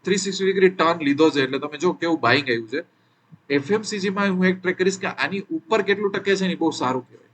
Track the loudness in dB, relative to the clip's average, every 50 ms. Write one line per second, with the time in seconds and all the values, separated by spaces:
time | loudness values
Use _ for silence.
0 | -2 -2 0 0 0 -2 -4 -2 0 0 2 6 4 4 4 4 2 2 2 0
1 | 0 0 2 4 4 4 4 2 0 0 -2 -4 -6 -6 -8 -4 -2 -2 -2 -2
2 | -2 -2 -2 0 2 2 2 2 0 0 -4 -4 -4 -6 -8 -8 -8 _ _ _
3 | _ _ _ _ _ _ -20 -16 _ -2 -2 -2 0 0 -2 -2 -2 -4 -6 -4
4 | -4 -4 -2 0 0 0 2 2 2 2 2 0 -2 -4 -2 0 0 0 0 -2
5 | -6 -8 -4 -2 -4 -2 -2 -4 -8 -6 -8 -8 -4 0 0 0 2 0 0 0
6 | 0 -2 -2 -2 0 0 0 2 0 -2 -2 0 0 -2 -2 0 -2 -2 -2 -2
7 | -4 -8 -18 -20 _ _